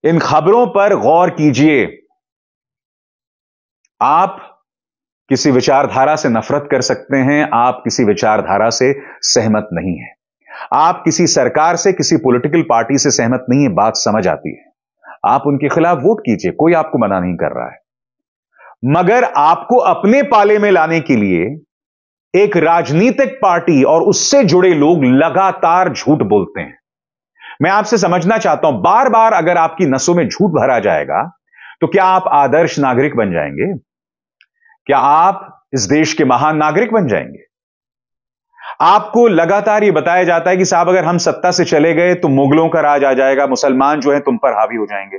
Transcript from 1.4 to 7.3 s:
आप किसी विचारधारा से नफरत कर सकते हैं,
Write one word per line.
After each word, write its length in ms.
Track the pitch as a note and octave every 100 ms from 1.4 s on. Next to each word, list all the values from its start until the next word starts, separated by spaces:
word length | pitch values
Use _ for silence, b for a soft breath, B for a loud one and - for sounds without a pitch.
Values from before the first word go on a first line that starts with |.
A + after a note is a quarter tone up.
| D3+ B2 D#3 C#3+ F#2 - _ _ _ _ _ _ _ _ _ _ _ _ _ _ _ _ _ _ _ _
आप 600 | B2 D#3 F#3+ - - _ _ _ _ _ _ _ _
किसी 220 | C3 D3+
विचारधारा 640 | B2+ B2+ C3+ C#3 A2+ C3+ D3+
से 140 | C#3+
नफरत 380 | A2+ - C#3+ C#3+
कर 100 | C3
सकते 360 | - B2 - C3+
हैं, 320 | C3